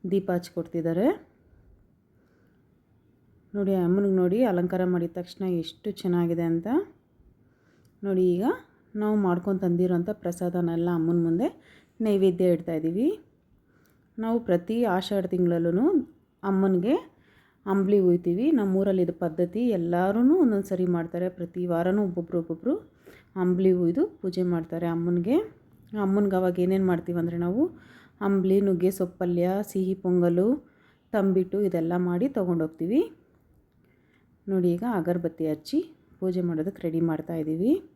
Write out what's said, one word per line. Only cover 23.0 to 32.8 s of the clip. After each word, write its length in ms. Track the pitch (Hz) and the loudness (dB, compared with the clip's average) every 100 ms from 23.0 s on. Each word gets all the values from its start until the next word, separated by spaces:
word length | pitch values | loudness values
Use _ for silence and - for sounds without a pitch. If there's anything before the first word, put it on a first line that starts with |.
| - - _ 190 | -20 -20 _ -2
ಅಂಬ್ಲಿ 300 | 180 180 190 180 | 0 4 4 4
ಹುಯ್ದು 260 | 170 170 427 - | 2 2 -2 -2
ಪೂಜೆ 220 | 190 180 180 | -6 -2 0
ಮಾಡ್ತಾರೆ 340 | 170 165 165 170 170 | -2 -4 -6 -4 -2
ಅಮ್ಮನಿಗೆ. 400 | 170 175 175 302 427 - _ _ - 214 196 | 0 0 2 0 -2 -12 _ _ -12 -4 0
ಅಮ್ಮನಿಗೆ 300 | 196 202 185 | 2 2 2
ಅವಾಗ 200 | 185 180 | 0 0
ಏನೇನು 240 | 180 190 190 | 0 2 2
ಮಾಡ್ತೀವಿ 300 | 175 175 175 | 0 -2 -4
ಅಂದರೆ, 160 | 170 170 | -2 -2
ನಾವು 180 | 175 208 330 - - - - _ | -2 0 -2 -4 -20 -20 -20 _
ಅಂಬ್ಲಿ, 360 | 202 196 190 196 202 | 0 0 4 2 2
ನುಗ್ಗೆ 240 | 180 185 | 2 0
ಸೊಪ್ಪು 260 | 185 180 - | 0 -6 -4
ಪಲ್ಯ, 320 | 180 175 175 196 202 | -2 0 0 0 -2
ಸಿಹಿ 240 | 190 185 190 | -2 -2 -2
ಪೊಂಗಲು, 460 | 185 180 175 175 202 294 - _ _ _ _ | 0 2 4 4 2 0 -4 _ _ _ _
ತಂಬಿಟ್ಟು 460 | 214 196 190 185 196 202 | 0 2 2 0 0 0
ಇದೆಲ್ಲ 260 | 175 165 180 180 | 0 0 0 0
ಮಾಡಿ 200 | 175 269 254 | 0 -2 -2
ತೊಗೊಂಡೋಗ್ತೀವಿ. 640 | 180 170 156 - | -2 0 -2 -4